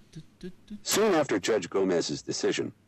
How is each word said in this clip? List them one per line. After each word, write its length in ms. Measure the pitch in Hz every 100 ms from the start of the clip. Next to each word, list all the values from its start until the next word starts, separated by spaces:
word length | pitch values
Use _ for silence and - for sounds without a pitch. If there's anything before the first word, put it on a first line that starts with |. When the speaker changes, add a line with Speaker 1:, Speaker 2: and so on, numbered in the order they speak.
| -
Speaker 1:
du-du-du. 680 | 160 - _ 180 - - 208
Speaker 2:
Soon 300 | - 190 214
after 260 | 160 143 104
Judge 300 | 110 107 82
Gomez's 520 | 98 95 85 - 71
decision, 500 | - - - - - -